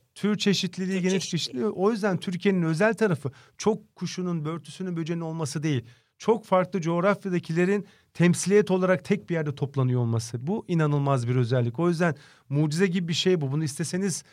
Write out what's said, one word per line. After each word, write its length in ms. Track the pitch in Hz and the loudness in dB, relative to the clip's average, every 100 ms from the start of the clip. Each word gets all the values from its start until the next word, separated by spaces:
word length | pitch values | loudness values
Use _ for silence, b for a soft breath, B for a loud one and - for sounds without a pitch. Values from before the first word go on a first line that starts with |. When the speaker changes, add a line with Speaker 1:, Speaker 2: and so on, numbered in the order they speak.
| - | -12
Speaker 1:
tür 240 | - 202 208 | -4 -2 0
çeşitliliği, 580 | 202 185 185 180 185 190 | 2 0 -2 -6 -4 -2
Speaker 2:
Tür 60 | |
Speaker 1:
genetik 180 | 180 190 | 0 -2
Speaker 2:
çeşitliliği. 200 | - 170 | -2 -4
Speaker 1:
çeşitliliği. 260 | - 127 214 | -6 -4 -4
O 220 | 190 196 | 0 0
yüzden 260 | 226 208 180 | 0 -2 -2
Türkiye'nin 460 | - 180 202 190 | -4 -2 0 2
özel 320 | 160 160 214 | 0 2 2
tarafı 360 | 226 220 165 131 b b _ | 2 0 0 -4 b b _
çok 380 | 202 214 - _ | -2 -2 -6 _
kuşunun, 480 | 180 - 180 170 | -10 -6 -4 -4
börtüsünün, 520 | 151 165 - - 185 170 | -4 -8 -12 -10 -8 -6
böceğinin 280 | 160 170 | -4 -4
olması 380 | 165 160 151 165 | -6 -4 -4 -2
değil. 220 | 156 135 b b b _ | -2 -2 b b b _
Çok 260 | - 226 | 0 0
farklı 360 | - 185 180 196 | 2 2 2 -2
coğrafyadakilerin 1080 | 160 175 185 196 196 180 - 165 180 202 196 b b | -2 0 2 0 -2 -4 -2 0 2 0 -4 b b
temsiliyet 560 | - 170 175 180 202 208 | 2 4 4 4 4 4
olarak 340 | 185 185 185 | 2 2 0
tek 260 | - 202 - | 0 -4 -2
bir 40 | |
yerde 200 | 170 151 | -4 -4
toplanıyor 460 | - 131 139 127 123 | -4 -4 0 0 2
olması. 460 | 120 113 - 120 135 | 2 0 -2 -8 -4
Bu 180 | 220 - | -4 -2
inanılmaz 600 | 170 151 147 139 135 117 | 0 2 2 2 2 2
bir 80 | 127 | 0
özellik. 420 | 117 127 120 117 | 2 2 0 0
O 100 | 175 | 0
yüzden 260 | 165 175 - b b b | 2 0 -2 b b b
mucize 380 | 139 156 156 196 | 0 0 2 0
gibi 220 | 180 170 | 0 -2
bir 60 | |
şey 260 | 165 185 180 | 0 2 2
bu. 120 | 139 | 0
Bunu 120 | 147 | -2
isteseniz 600 | 156 - 160 180 196 - b | -4 -4 -6 -2 -2 -4 b